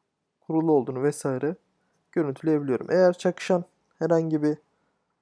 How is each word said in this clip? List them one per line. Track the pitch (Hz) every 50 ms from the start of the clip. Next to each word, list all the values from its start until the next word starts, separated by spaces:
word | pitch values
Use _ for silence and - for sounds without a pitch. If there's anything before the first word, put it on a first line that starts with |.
| _ _ _ _ _ _ _ _
kurulu | _ - 160 160 160 165
olduğunu | 151 143 120 113 120 123 131
vesaire | 147 147 - - 147 131 123 139 147 190 - _ _ _ _ _ _ _ _ _ _
görüntüleyebiliyorum. | _ 175 160 143 131 - - 160 156 151 147 139 127 110 - -
Eğer | - 180 185 180 175
çakışan | - - 185 175 - - - 190 175 175 - _ _ _ _ _ _
herhangi | 165 160 170 165 165 160 156 151 147
bir, | 151 151 - _ _ _ _ _ _ _ _ _ _ _ _